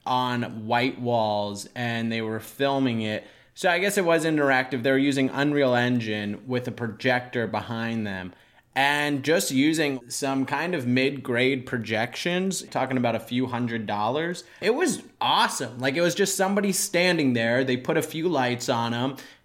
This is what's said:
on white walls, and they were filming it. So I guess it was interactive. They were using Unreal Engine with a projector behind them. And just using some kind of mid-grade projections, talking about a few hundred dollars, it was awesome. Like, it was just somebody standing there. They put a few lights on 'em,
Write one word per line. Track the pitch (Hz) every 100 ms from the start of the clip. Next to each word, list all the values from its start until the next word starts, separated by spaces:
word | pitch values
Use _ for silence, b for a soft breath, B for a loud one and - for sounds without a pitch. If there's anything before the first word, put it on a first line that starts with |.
| -
on | 127 127 120 120 113 110
white | 120 131 131
walls, | 123 117 107 104 104 101 -
and | - 120 117 113
they | 113
were | 110 110
filming | - - 139 139 131 113
it. | 107 107 B B B
So | - 185
I | 175
guess | 202 202
it |
was | 175 165
interactive. | 160 151 139 131 131 131
They | 135
were | 135
using | 139 139 131
Unreal | 135 147 147 135
Engine | 123 123 123 110 107 104 104 131
with | 123 123
a |
projector | - 117 - 131 123 123 123 110
behind | 104 98 117 113 113 104
them. | 95 92 - b b b -
And | 139 147 147 143
just | 135 170 -
using | 135 147 160 147 131 120
some | 120 139 135 131
kind | 143 170 175
of | 120
mid-grade | 127 135 143 - 117 127 135 -
projections, | 123 107 110 120 - 175 180 190 180
talking | - 131 127 127
about | 120 113
a |
few | - 123 127
hundred | 120 120 117 107
dollars, | 104 107 143 160 175 - B
it | 185 262
was | 349 190 - -
awesome. | 123 165 226 - 123 120
Like, | 131 143
it |
was | 175
just | 175 196 -
somebody | 190 202 196
standing | 180 - 170 180 170 139
there. | 117 113 120
They | 131 123
put | - 160
a |
few | 151 156 175
lights | 147 123 120 -
on | 117 117
'em, | 117 131 135 B B